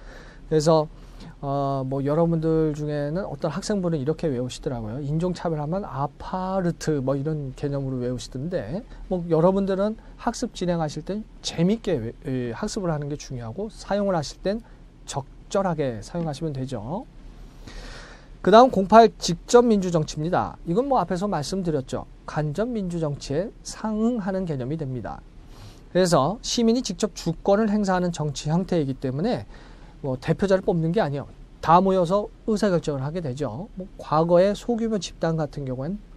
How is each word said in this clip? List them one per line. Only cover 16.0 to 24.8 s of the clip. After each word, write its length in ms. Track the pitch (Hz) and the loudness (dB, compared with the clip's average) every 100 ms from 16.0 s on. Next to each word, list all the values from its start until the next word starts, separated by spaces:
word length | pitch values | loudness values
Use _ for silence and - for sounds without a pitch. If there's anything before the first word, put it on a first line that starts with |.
사용하시면 480 | - 175 165 135 160 | -8 -6 -4 -4 -6
되죠. 540 | 131 131 117 110 185 294 - - - - - - - - - - - - - | -4 -6 -6 -6 -8 -8 -18 -20 -18 -20 -18 -16 -14 -14 -16 -16 -20 -20 -4
그 100 | - | 8
다음 200 | 214 254 | 10 10
공팔 400 | - 196 220 226 - | 6 8 10 10 6
직접 460 | - 170 - 240 | -4 -4 4 6
민주정치입니다. 920 | 240 208 185 170 151 - 160 160 95 - 165 | 6 4 2 0 0 -4 0 0 0 -4 -4
이건 240 | 175 277 | 0 2
뭐 100 | 247 | 2
앞에서 300 | 175 180 202 | 2 -2 -2
말씀드렸죠. 760 | 170 143 190 175 151 127 107 - - - | -2 -2 -4 0 -2 -2 -6 -8 -16 -8
간접 420 | - 151 147 233 | -2 -2 -2 -2
민주정치에 840 | 233 185 175 156 139 - 139 214 - | -2 -4 -2 -2 -4 -4 -2 -4 -8
상응하는 800 | - - 220 214 226 247 190 190 180 | -14 -8 -4 0 0 0 -2 -2 -2
개념이 300 | 139 123 | -4 -4
됩니다. 460 | 160 | -4